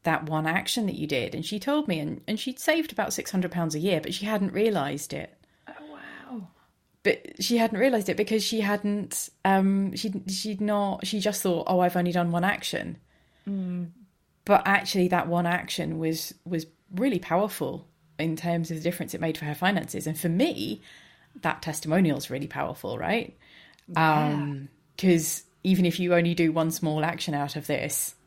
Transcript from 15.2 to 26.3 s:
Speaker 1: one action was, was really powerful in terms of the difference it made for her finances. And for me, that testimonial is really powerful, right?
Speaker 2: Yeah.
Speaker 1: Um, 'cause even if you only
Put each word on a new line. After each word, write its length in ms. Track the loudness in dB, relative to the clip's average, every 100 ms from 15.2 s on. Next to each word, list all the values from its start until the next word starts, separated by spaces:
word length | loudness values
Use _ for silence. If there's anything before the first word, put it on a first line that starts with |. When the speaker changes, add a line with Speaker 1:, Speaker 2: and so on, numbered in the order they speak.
| 2
Speaker 1:
one 180 | 0 0
action 540 | -2 -4 -6 -4 -2
was, 340 | -2 -2 -6 -12 -4
was 200 | -4 -4 _ _ -2
really 240 | 0 0
powerful 680 | 2 2 2 -2 -4 -6 -12 _ _ -4
in 200 | -2 -2
terms 340 | 0 0 -2
of 60 | -2
the 60 |
difference 300 | -4 -4 -8
it 60 | -4
made 180 | -4 -2
for 60 |
her 100 | -6 0
finances. 520 | 2 2 -2 -6 -4
And 100 | -2
for 120 | 0
me, 520 | 2 2 0 -6 -8 -12 -20 -20 _ _ -6
that 200 | -4 -4
testimonial 560 | -6 -6 0 4 4 2
is 120 | -4
really 180 | -6 -6
powerful, 500 | -6 -6 -6 -8 -4
right? 380 | -2 -2 -2 -14 _ -20 -20 _ -4
Speaker 2:
Yeah. 380 | 2 4 4 2
Speaker 1:
Um, 420 | 0 -2 -6 -10 _ _ 0
'cause 460 | 4 4 4 -6 -10 _ 2
even 200 | 4 4
if 140 | 2
you 140 | 4
only 200 | 4 4